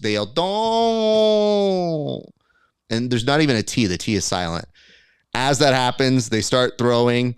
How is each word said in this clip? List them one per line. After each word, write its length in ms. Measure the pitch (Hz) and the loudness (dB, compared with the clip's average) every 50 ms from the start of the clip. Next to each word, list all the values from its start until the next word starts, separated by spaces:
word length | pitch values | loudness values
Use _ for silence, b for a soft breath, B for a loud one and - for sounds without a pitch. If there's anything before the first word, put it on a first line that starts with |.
They 120 | - 110 | -2 -2
yell, 140 | 107 104 104 | -2 -2 -4
Don't. 2000 | 101 117 165 170 185 196 214 220 226 226 226 226 226 226 226 220 220 220 220 214 214 214 214 208 208 208 202 202 196 190 185 180 170 165 156 143 139 64 - - - - _ _ _ _ _ _ _ _ _ _ _ | -4 -4 -4 -4 -2 -2 -2 -2 0 0 0 0 0 0 0 0 2 2 4 4 4 4 4 2 2 2 2 2 0 0 0 -2 -2 -2 -4 -4 -6 -8 -8 -10 -16 -20 _ _ _ _ _ _ _ _ _ _ _
And 200 | 110 113 120 127 | -4 -2 -2 0
there's 160 | 123 117 107 | -2 -2 0
not 140 | 139 143 151 | 0 2 2
even 160 | 160 147 127 | 2 2 2
a 60 | 110 | 0
T. 240 | 101 - - - 120 | -2 -2 -2 0 0
The 120 | 98 90 170 | 0 0 -4
T 160 | - - 110 | -2 -2 -2
is 100 | 98 90 | -2 -2
silent. 420 | - - 92 90 85 85 85 - - b b b b b b b b b b b b _ | -2 -4 -4 -4 -4 -6 -6 -8 -12 b b b b b b b b b b b b _
As 240 | 113 127 139 143 117 | -2 0 0 2 2
that 160 | 143 139 127 | 2 2 2
happens, 560 | 131 127 123 - - 135 131 131 131 117 110 | 2 0 -2 0 0 0 2 2 2 0 0
they 100 | 110 110 | -2 -4
start 380 | 101 - - 127 127 127 123 - | -2 0 0 0 0 0 -2 -2
throwing 580 | 117 120 120 120 120 120 120 120 123 123 120 | 0 2 2 2 2 2 2 0 0 -2 -4